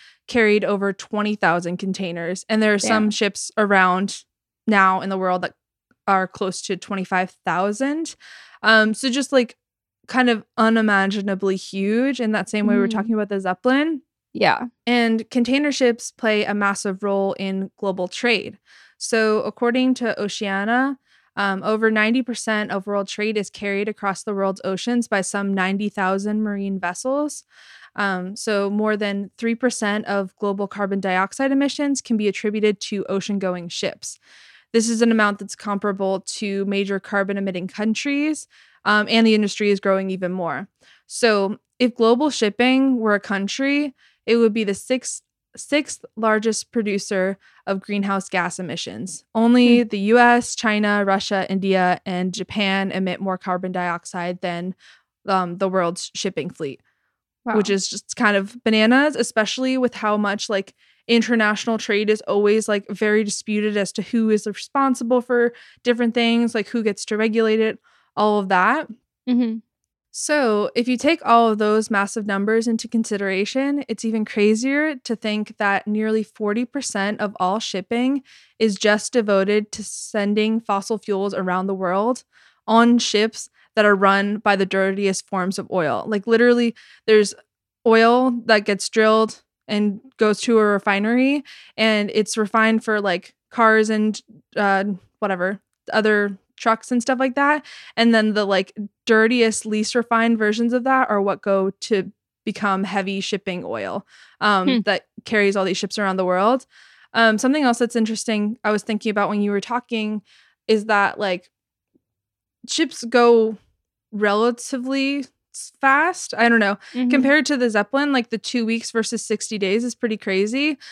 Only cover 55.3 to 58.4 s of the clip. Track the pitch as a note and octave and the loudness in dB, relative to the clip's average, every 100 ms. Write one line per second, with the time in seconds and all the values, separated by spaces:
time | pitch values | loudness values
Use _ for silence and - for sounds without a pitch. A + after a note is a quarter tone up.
55.3 | F#3+ F3+ F3 G3 F#3 F3 F3 - - G3 | 0 0 -2 -2 0 -2 -4 -10 -8 -6
56.3 | F3+ E3+ - D3 - _ _ _ _ _ | -6 -8 -8 -10 -12 _ _ _ _ _
57.3 | _ A#3+ G#3+ G3 G3 - F#3 - - A3 | _ -2 0 0 -2 -4 -10 -12 -2 0
58.3 | G3+ | 2